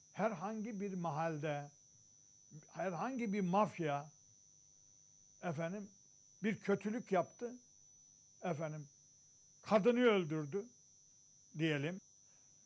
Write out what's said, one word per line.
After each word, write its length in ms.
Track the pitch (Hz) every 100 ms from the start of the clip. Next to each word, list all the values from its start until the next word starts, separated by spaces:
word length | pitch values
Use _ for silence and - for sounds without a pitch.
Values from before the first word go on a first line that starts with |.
| _
herhangi 680 | - 214 170 196 220 214 202
bir 140 | 202
mahallede, 800 | 185 170 147 165 151 156 143 143 - _ - - _ _ _ _ 151 -
herhangi 680 | 160 180 165 220 262 233
bir 80 | 208
mafya 680 | 180 190 202 - 156 143 151 - _ _ _ _ _ _ _ _ - - - -
efendim 480 | 180 147 165 208 202 - _ _ _ -
bir 160 | 208 196
kötülük 520 | - 196 208 226 -
yaptı. 440 | 185 - - 233 247 _ _ - _ _ - _ -
Efendim 460 | 220 147 156 151 143 _ _ _ _ _ _ _
kadını 380 | - 214 214 240
öldürdü 680 | 247 202 160 156 143 196 233 - _ _ _ _ _ _ _ 151
diyelim. 440 | 160 147 147 185 _ _ _ _ _ _